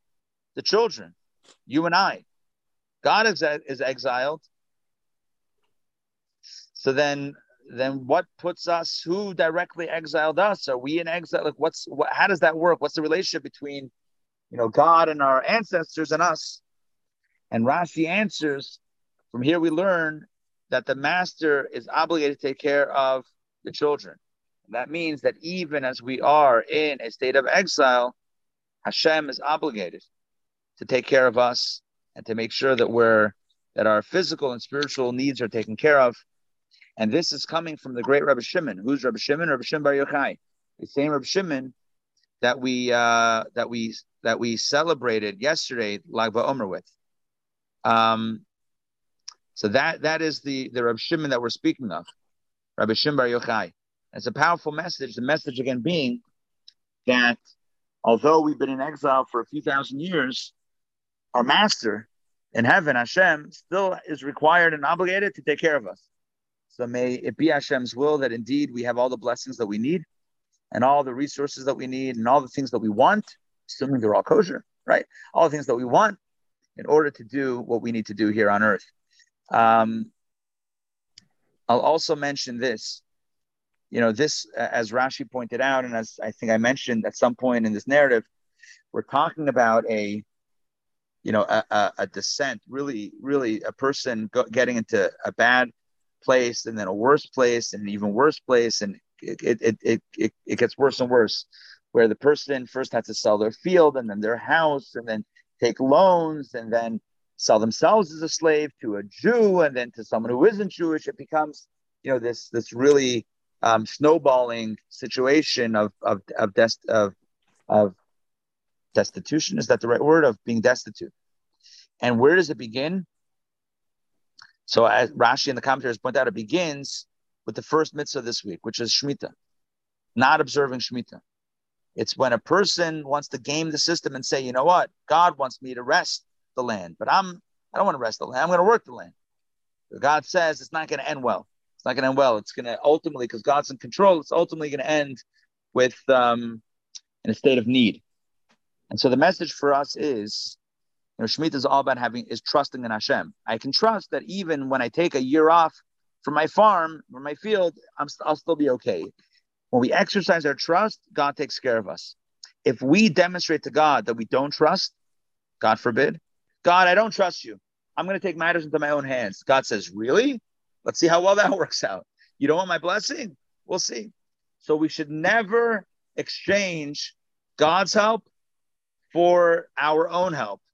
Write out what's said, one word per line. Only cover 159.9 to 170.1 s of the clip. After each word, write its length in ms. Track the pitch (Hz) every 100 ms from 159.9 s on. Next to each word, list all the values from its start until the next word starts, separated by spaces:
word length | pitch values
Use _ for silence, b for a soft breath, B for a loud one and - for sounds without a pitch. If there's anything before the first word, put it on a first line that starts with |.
exercise 520 | - 196 208 175 170 147
our 80 |
trust, 460 | 135 - 170 214 - _
God 240 | - 143 -
takes 220 | 135 -
care 180 | 131 113
of 100 | 95
us. 280 | 85 - - _ _ B _ -
If 160 | 117
we 280 | 127 175 220
demonstrate 540 | 160 175 180 - 156
to 80 | 139
God 360 | 127 151 135 107
that 80 | 117
we 100 | 110
don't 260 | 127 139
trust, 420 | - 156 190 - _ _ _ _ _ _ _
God 200 | 110 -
forbid, 400 | 123 117 139 165 _ _ _ _
"God, 240 | - 180 180
I 60 |
don't 180 | 185 220
trust 340 | 185 185 - 120
you. 140 | 104 _ _ _ -
I'm 100 | 175
gonna 140 | 190
take 180 | 190 160
matters 280 | 165 175 151
into 140 | 151
my 100 | 147
own 160 | 147 135
hands." 380 | 127 110 95
God 220 | - 135 127
says, 240 | 110 87
"Really? 520 | 95 113